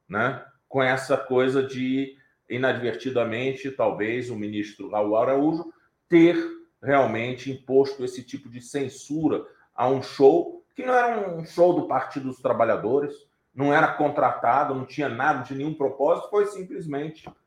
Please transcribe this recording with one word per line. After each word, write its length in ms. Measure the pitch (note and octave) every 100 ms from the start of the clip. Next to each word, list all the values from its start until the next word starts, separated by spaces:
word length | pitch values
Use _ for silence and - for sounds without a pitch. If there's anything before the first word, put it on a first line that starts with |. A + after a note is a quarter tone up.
| _
né, 340 | G2 B2 C3 - _ _
com 160 | C3+
essa 320 | B2+ C3 - C3+
coisa 480 | - B2+ C3 C3+
de, 540 | C3 B2+ B2+ C3 C3+ - _ _ _
inadvertidamente, 1200 | A#2+ C3 A#2+ A#2+ A2 C3+ A#2+ A2 A2+ C3 C3 C#3
talvez, 580 | C3 A2 F2 G#2+ B2 B2
o 60 | A2
ministro 540 | G#2 G#2 G#2 - F#2+
Raul 260 | G#2 G#2 A2
Araújo 580 | B2 C3+ D3+ E3 E3+ - _ _ _
ter 260 | E3+ E3 E3+ - - - _
realmente 680 | A#2 C#3 A#2+ A2 A#2+ B2+ C3+
imposto 540 | C3 - C3+ C3+ -
esse 180 | B2 C3
tipo 260 | B2+ C3+ A#2+
de 100 | B2
censura 840 | - C#3+ C3 - - D3+ D3+ G#2 - - _
a 140 | - B2
um 140 | C3+
show 640 | - - C#3 E3 - - _ -
que 100 | B3+
não 80 |
era 360 | B3+ A#3+ A3+ F#3+
um 160 | E3 D#3+
show 280 | - F3
do 140 | D#3+ -
Partido 400 | C3 - C#3+ C3
dos 140 | B2+
Trabalhadores, 720 | C3 A2 A#2 F#2+ G2 C#3 D3 - _ _ _ B2+
não 180 | C#3+
era 140 | D3+ D3+
contratado, 880 | - D3 D3 B2 - A#2+ C3 C#3 C3
não 100 | C3
tinha 220 | - C#3
nada 360 | A#2 C#3+ C#3
de 120 | A#2+ C3+
nenhum 180 | D3
propósito, 560 | D#3 C#3 - D3 F3 -
foi 160 | G#3 G3+
simplesmente 800 | G3 F3+ D4 D#3+ C#3 D#3 - - -